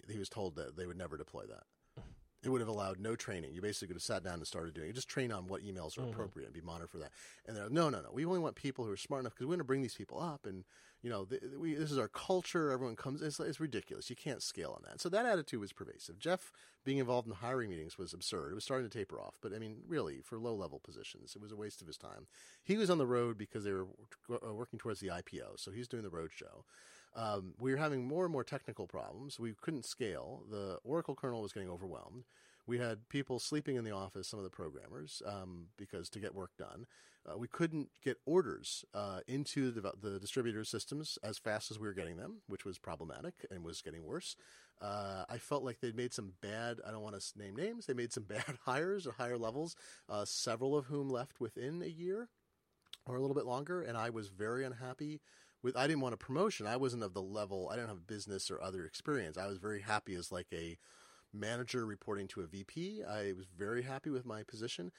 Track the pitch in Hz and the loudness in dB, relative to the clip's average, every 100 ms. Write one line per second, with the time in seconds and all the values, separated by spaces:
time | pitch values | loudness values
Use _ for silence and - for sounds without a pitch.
0 | - 104 95 110 92 73 73 80 90 87 | -8 -6 -4 -2 -2 -2 -4 -4 -4 -4
1 | 87 76 - - 50 50 - _ _ - | -4 -6 -6 -8 -10 -12 -16 _ _ -14
2 | - - - _ 127 127 113 104 95 92 | -14 -14 -20 _ 2 4 4 2 2 0
3 | 107 117 - 92 78 85 104 104 92 87 | 0 0 0 -2 -2 -2 0 0 -4 -4
4 | - 98 90 85 - - 82 78 80 123 | 0 0 0 -2 -2 -4 -4 -4 -4 -4
5 | - - 127 101 92 101 101 95 78 - | -2 0 2 0 -2 -4 -4 -4 -4 -4
6 | 127 107 101 - 58 85 85 85 82 82 | -4 -2 -4 -6 -8 -8 -8 -6 -8 -8
7 | 73 - - - - 107 104 151 160 107 | -10 -10 -18 -14 -8 -4 2 6 6 4
8 | - 120 165 185 156 - 139 131 113 98 | -2 0 2 4 2 0 -2 0 0 -2
9 | - 139 127 - 127 175 131 135 127 - | 0 0 0 0 0 2 4 4 4 0
10 | 101 - 170 160 104 95 - - - - | -4 -2 0 -2 -6 -8 -10 -18 -20 -8
11 | 120 107 95 131 - 139 165 147 156 139 | -2 -2 0 -2 -2 0 2 2 4 4
12 | 110 - - 185 - 175 151 127 127 110 | 2 2 4 4 6 6 6 6 2 0
13 | 135 147 151 143 160 143 156 113 - - | -2 0 0 0 0 0 0 0 -2 -4
14 | - 120 151 123 - - 76 50 50 - | -6 -4 -2 -2 -2 -2 -2 -4 -8 -4
15 | 175 202 240 190 143 117 101 - 95 - | 2 4 6 6 4 -2 -2 -6 -10 -10
16 | - 87 151 185 - - - - 135 139 | -12 -2 2 2 0 -18 -20 -4 2 4
17 | 123 123 113 98 120 131 110 85 78 - | 6 4 2 -2 0 2 2 -2 -4 -6
18 | 90 90 - 95 71 101 - 131 117 113 | -6 -4 -2 0 0 -2 0 0 0 -2
19 | 98 57 50 - 107 107 110 110 - 156 | -2 -4 -6 -6 -6 -4 -6 -8 0 2
20 | 87 67 - 113 117 107 85 71 - 58 | 2 -2 -6 -2 0 0 -2 -6 -10 -10
21 | - - - 101 107 104 104 - 82 - | -10 -12 -12 -12 -10 -6 -6 -8 -10 -8
22 | - 50 - - - - - 214 190 170 | -8 -10 -12 -18 -20 0 6 10 10 10
23 | 127 123 120 107 104 113 101 95 95 101 | 10 8 8 4 -2 0 2 2 0 -6
24 | 110 - - 120 113 107 120 110 120 101 | -18 -12 -4 -2 -2 -4 -4 -4 -2 0
25 | 95 87 - 80 53 50 - 104 120 120 | 0 -2 -4 -6 -6 -8 -6 -6 -4 -4
26 | 101 85 82 - - - - - - - | -2 -2 -4 -6 -12 -14 -18 -20 -20 -20
27 | - - 110 101 92 - 127 135 156 135 | -10 -2 2 2 0 0 4 6 6 4
28 | 123 160 180 143 117 139 - 110 92 80 | 2 4 4 2 0 -2 -2 -4 -4 -4
29 | 57 98 139 - 117 104 - 151 - - | -4 -6 -8 -4 -4 -2 -2 -2 -2 -2
30 | 110 76 64 131 - 104 98 87 - 165 | 0 0 -4 -8 -6 -4 -2 -2 0 2
31 | 160 135 135 117 101 107 92 87 95 69 | 2 0 0 0 -2 -4 -4 -4 -6 -6
32 | - 120 - - - - - 120 120 107 | -8 -12 -14 -20 -20 -10 0 2 2 -2
33 | 113 143 135 123 - 151 147 127 113 98 | -2 -2 2 0 2 2 2 2 2 -2
34 | 95 98 90 107 95 - 82 69 - - | -2 -4 -6 -4 -6 -4 -6 -6 -10 -10
35 | 76 - - 101 92 87 82 - 98 95 | -8 -6 -4 -4 -6 -8 -10 -12 -8 -6
36 | 85 107 98 98 92 - - - 123 - | -6 -4 -4 -4 -8 -8 -10 -10 -14 -18
37 | - - - 90 127 - 165 160 - _ | -20 -16 -8 -4 -4 0 2 0 -4 _
38 | 131 123 - 180 120 60 - - - 101 | -2 0 4 6 6 0 -4 -6 -4 -2
39 | 101 92 - 131 143 143 127 113 98 95 | -2 -2 -2 0 2 2 2 2 -2 -2
40 | 104 98 101 135 117 107 110 110 - 147 | -2 -2 0 2 2 2 0 -2 -2 -4
41 | 151 - 107 101 110 107 - 107 107 95 | -4 -4 -4 -2 0 0 0 -4 -4 -2
42 | 85 85 143 220 - 98 98 90 - 78 | -2 -4 -8 -10 -8 -6 -6 -6 -6 -6
43 | 80 73 175 - - 92 82 80 - 82 | -6 -6 -8 -8 -8 -6 -6 -6 -8 -8
44 | 82 156 - - - - - - 104 104 | -6 -4 -4 -8 -14 -20 -20 -8 -4 -2
45 | 98 95 - 117 - 143 127 113 123 113 | -2 -4 -4 -6 0 0 0 -2 -2 0
46 | 123 - 98 92 101 110 117 117 - 110 | -2 -2 -6 -6 -4 -2 -2 -2 -6 -6
47 | 107 101 - 104 101 107 196 233 - 123 | -6 -6 -6 -6 -6 -2 -2 -2 -2 0
48 | 120 - 104 104 - 127 - 131 175 202 | 0 -2 -2 -2 -2 -2 2 4 4 2
49 | 156 113 123 120 113 131 165 - - - | 0 -2 0 2 2 0 -2 -4 -14 -14
50 | - 104 101 - 127 113 131 147 127 147 | -2 0 0 2 2 4 6 4 4 0
51 | 135 123 135 - 113 - 127 170 170 165 | 2 2 0 -2 -4 -2 -4 -2 -4 -2
52 | 175 202 240 _ _ _ _ _ _ - | -2 -2 -4 _ _ _ _ _ _ -12
53 | - 127 135 139 123 123 151 180 135 117 | -4 2 4 4 2 0 0 -2 0 0
54 | 117 113 98 95 110 123 131 120 127 127 | 2 0 -4 -2 0 2 0 -2 -6 -4
55 | 151 151 - - - _ 123 127 143 156 | -4 -6 -12 -20 -20 _ 2 6 6 6
56 | 127 110 - 139 208 - 107 123 135 120 | 4 0 0 4 4 4 2 4 4 2
57 | 104 95 95 107 101 95 90 110 117 95 | 0 -2 -2 0 0 0 0 0 -2 -6
58 | 87 107 104 98 - 92 - 190 - - | -6 -6 -2 -2 -2 -2 -2 -2 -4 -4
59 | - 139 - 90 98 95 104 104 101 107 | 0 2 2 0 -2 -2 -2 -2 2 2
60 | - 87 85 90 87 85 85 - - - | 2 -4 -2 -4 -2 -4 -4 -8 -14 -20
61 | - - _ 104 107 120 123 127 110 101 | -20 -20 _ -4 0 0 0 0 0 -2
62 | - 101 98 - 85 98 98 160 185 214 | -2 -2 -2 -4 -4 -6 -6 -4 -4 -4
63 | - 107 101 92 95 87 101 120 127 135 | -2 0 0 0 -6 -4 0 2 0 -2
64 | 160 131 123 107 104 107 117 - 180 | 0 0 0 -4 -6 -4 -2 -2 -6